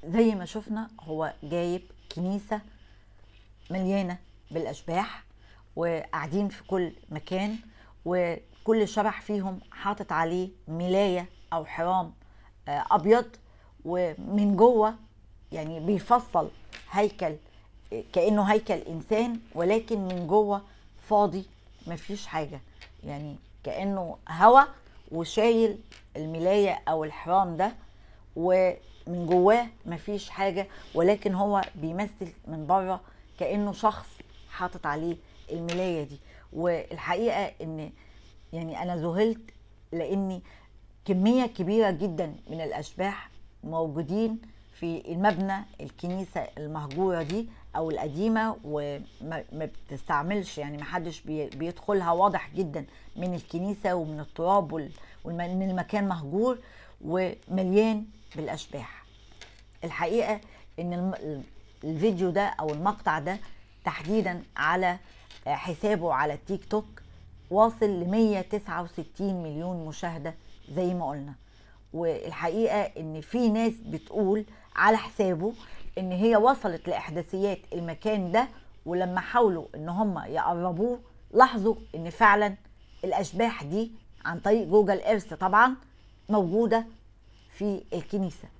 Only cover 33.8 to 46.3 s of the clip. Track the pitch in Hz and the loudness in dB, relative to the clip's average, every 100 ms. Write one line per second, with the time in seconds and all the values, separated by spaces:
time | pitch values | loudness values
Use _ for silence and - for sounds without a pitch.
33.8 | 190 - - - - - - - 180 - | 0 0 -12 -18 -20 -20 -18 -8 -6 -6
34.8 | 156 151 165 170 - - - 170 170 175 | -4 -4 -4 -6 -10 -20 -12 -8 -4 -2
35.8 | 185 170 143 143 - - - 156 175 165 | -2 -2 -6 -12 -20 -20 -14 -4 0 0
36.8 | - 165 - 180 233 - 302 - 160 160 | -4 -10 -4 0 0 0 -4 -6 -10 -8
37.8 | 151 - - - - - - 165 165 156 | -12 -14 -20 -20 -20 -20 -12 -10 -8 -6
38.8 | 180 175 165 170 220 226 - - - - | -6 -4 -2 2 2 0 -10 -20 -20 -20
39.8 | - 170 147 196 196 185 - - - - | -10 -6 -2 -2 -2 -6 -12 -20 -20 -20
40.8 | - - - 185 202 254 240 233 180 214 | -20 -16 -2 2 4 4 2 -2 0 4
41.8 | 214 160 196 165 165 - - 160 160 - | 2 2 -4 -2 -6 -6 -12 -8 -6 -8
42.8 | 156 - 190 202 - - - - - 165 | -10 -6 -4 -4 -14 -20 -20 -16 -8 -4
43.8 | 165 147 147 196 226 226 - - - - | -2 -4 -4 -2 -2 -4 -12 -20 -20 -8
44.8 | 170 165 - 170 214 175 196 196 202 - | -6 -6 -6 0 2 2 -2 -4 -8 -14
45.8 | 139 - 175 185 185 | -16 -10 -8 -6 -6